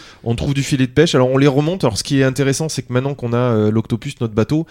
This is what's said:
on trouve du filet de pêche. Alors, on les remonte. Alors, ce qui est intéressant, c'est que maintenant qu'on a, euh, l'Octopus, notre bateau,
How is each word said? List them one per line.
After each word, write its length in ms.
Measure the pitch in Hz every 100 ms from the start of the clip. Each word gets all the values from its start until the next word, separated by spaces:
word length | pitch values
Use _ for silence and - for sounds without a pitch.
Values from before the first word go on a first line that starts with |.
| - -
on 100 | 113 117
trouve 180 | 139
du 100 | 139
filet 240 | 135 139 127
de 40 |
pêche. 240 | 135 151 139
Alors, 140 | 127
on 80 | 131
les 100 | 143
remonte. 360 | 135 151 185
Alors, 140 | 127 98
ce 60 |
qui 180 | - 139
est 20 |
intéressant, 460 | 131 131 139 131 160
c'est 120 | -
que 120 | -
maintenant 200 | 123 135 143
qu'on 180 | 120
a, 40 | 117
euh, 340 | 123 110 107
l'Octopus, 500 | 110 - 113 143 -
notre 120 | 117
bateau, 320 | 107 107 151 165